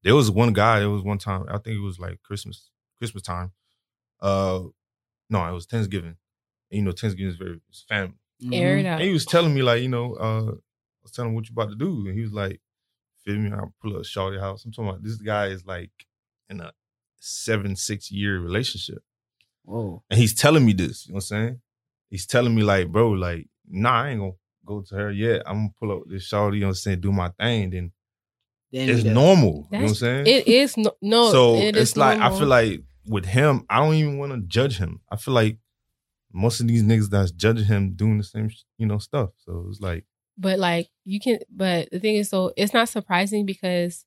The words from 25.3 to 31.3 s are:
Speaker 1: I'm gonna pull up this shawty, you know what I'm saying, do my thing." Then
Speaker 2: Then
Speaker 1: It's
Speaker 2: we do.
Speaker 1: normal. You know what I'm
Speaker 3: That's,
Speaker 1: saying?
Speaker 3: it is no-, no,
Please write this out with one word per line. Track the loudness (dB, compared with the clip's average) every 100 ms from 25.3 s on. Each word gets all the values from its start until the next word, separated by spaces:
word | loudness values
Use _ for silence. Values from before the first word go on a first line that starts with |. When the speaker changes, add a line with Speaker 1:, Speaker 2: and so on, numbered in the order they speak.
| 0 -2
Speaker 1:
I'm | -4
gonna | -4 -6
pull | -8
up | -8 -8
this | -14 -4
shawty, | 0 0 0
you |
know | -2
what |
I'm | -2
saying, | -4 -2
do | 0
my | -2 -2 -4
thing." | -2 -2 -2
Then | -6 -10 _ _ _ _ _ _ _ _
Speaker 2:
Then | -4 0
Speaker 1:
It's | 2
Speaker 2:
we |
do. | 4
Speaker 1:
normal. | 6 8 8 6
You |
know | 2 -8
what | -2
I'm | 0
Speaker 3:
That's, | 0
Speaker 1:
saying? | 0 2 4
Speaker 3:
it | 4 6
is | 6 4 0
no-, | -2 -2
no, | 0 4 6